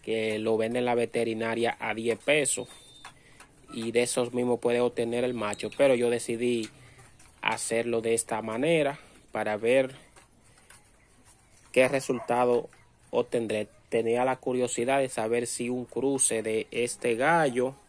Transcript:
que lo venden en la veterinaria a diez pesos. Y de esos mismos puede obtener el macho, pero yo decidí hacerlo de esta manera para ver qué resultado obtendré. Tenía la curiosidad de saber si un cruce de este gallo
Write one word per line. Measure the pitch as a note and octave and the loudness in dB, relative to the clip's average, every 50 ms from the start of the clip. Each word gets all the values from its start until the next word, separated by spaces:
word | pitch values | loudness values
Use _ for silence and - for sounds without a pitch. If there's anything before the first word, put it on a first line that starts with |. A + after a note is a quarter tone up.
que | - - A2 A2+ A2 A2 G#2+ G#2+ | -4 -2 -2 -2 0 -2 -2 -2
lo | G#2+ A2+ A2 A2 | 0 0 2 2
venden | A2+ A2+ A#2+ B2+ | 0 0 0 -2
en | B2 | 0
la | B2 A#2+ | 0 2
veterinaria | A#2+ A#2 A2 - A#2+ A#2 A2+ A2+ A2 A2+ A2+ A2+ A2+ A#2 A#2 - - | 0 0 0 0 -2 -2 0 -2 -2 -2 -2 -2 0 0 0 -2 -4
a | A#2+ A2+ G#2+ | -6 -6 -6
diez | A2 A2+ A#2 A2+ G#2 | -4 -2 -2 -2 -2
pesos. | - - D3 D3+ C#3 B2 - - A#2+ - - - - - - - - - - - - - - - - - - - - - | 0 2 2 2 2 0 -2 -4 -6 -10 -14 -20 -20 -20 -20 -20 -20 -20 -20 -20 -20 -20 -20 -20 -20 -20 -20 -20 -20 -14
Y | - A#2+ A2+ A2+ | -10 -8 -6 0
de | A2 A#2 | 2 2
esos | B2 B2 - C3+ B2 A#2+ B2 | 2 2 0 -2 -2 0 0
mismos | B2 B2 B2 A#2+ A2+ | -2 2 2 0 2
puede | - A#2+ A#2+ A#2+ | 2 0 2 2
obtener | B2 A#2+ A#2 - A#2 A#2 A#2 A#2+ B2 | 2 0 0 0 -2 -2 0 0 -2
el | B2+ B2 | -2 -2
macho, | A#2 G#2+ G#2 G#2 - - G#2+ - - | -2 -4 -4 -4 -4 -6 -8 0 4
pero | C#3 C#3 C3 | 6 6 6
yo | A#2+ A#2+ A#2+ | 6 4 2
decidí | A#2+ A#2 - - A#2 A2+ A#2+ B2 B2 A#2 A2 A2 - - - - - - - - - - - - - - | 2 0 -2 -4 -4 0 0 0 0 0 -2 -6 -10 -20 -20 -20 -20 -20 -20 -20 -20 -20 -20 -20 -18 -4
hacerlo | - G#2 A2 A2 - - A2+ A#2 A#2 A#2+ A#2 A#2 | -2 -2 -2 -2 -2 -2 -2 -2 0 0 -2 -2
de | G#2+ A2+ A2+ | 0 0 0
esta | A2 - - A#2 A2 | 0 0 -2 -4 -6
manera | G#2+ A2 A2 A2+ C3+ D#3+ E3+ D#3+ D3 C#3 C#3+ - - - - - - - | -4 -6 -4 -2 0 2 2 2 2 0 -4 -6 -16 -20 -20 -20 -20 -10
para | - A2+ G#2+ G#2+ G#2+ G#2 | -6 -4 -4 -2 -4 -2
ver | A2 A#2 B2+ C3+ C3 C3 C3+ - - - _ - - _ _ - _ - - - - _ - - - _ _ _ _ _ - - - - - _ _ _ - - - - | 2 2 4 4 2 0 -4 -14 -20 -20 _ -20 -20 _ _ -20 _ -20 -20 -20 -20 _ -20 -20 -20 _ _ _ _ _ -20 -20 -20 -20 -20 _ _ _ -20 -20 -20 -2
qué | - B2 B2+ B2+ | 4 4 4 4
resultado | C3+ C3+ B2+ - C3+ A#2+ - - A#2+ A#2+ B2 B2 A#2+ A#2+ - - - - - - _ _ _ - | 2 -2 -2 -2 -4 -4 -2 -2 0 2 2 2 2 0 0 -4 -16 -20 -20 -20 _ _ _ -4
obtendré. | - A#2+ A#2+ - - B2 A#2 G#2+ A2 G#2+ G#2+ - - - _ _ | -2 -2 -2 0 -2 -4 -2 -2 -2 -4 -4 -6 -10 -20 _ _
Tenía | - A#2 A2+ A2+ A#2 A#2+ B2 | -2 0 2 2 2 2 2
la | C3 B2+ - | 0 -2 -2
curiosidad | - C3+ B2+ B2 B2 A#2 - - A#2 B2 C3+ C#3 | -4 -4 0 0 0 -2 -2 -2 0 0 2 0
de | C3+ B2+ | 0 0
saber | - - A2 A2 A#2 A#2+ A#2+ | -2 -4 -2 0 0 -2 -2
si | A#2 - - B2 A#2+ | -2 -6 -6 -4 -4
un | B2 B2 B2 | -4 -6 -6
cruce | - - A#2 B2 C#3 C#3 C3 - - A#2 A2+ | -6 -6 -2 0 0 0 2 2 2 0 0
de | G#2+ A2 A2 A2 - - | -2 -2 -2 -2 -4 -4
este | - A#2 A#2+ A#2+ - - - B2 A#2 | -4 -4 -2 -4 -4 -2 0 0 0
gallo | A2+ C3 D3+ E3+ E3+ D#3+ C#3+ A#2+ B2 B2 C3 C#3 - - | 2 2 4 4 4 4 2 2 0 -2 -2 -4 -8 -20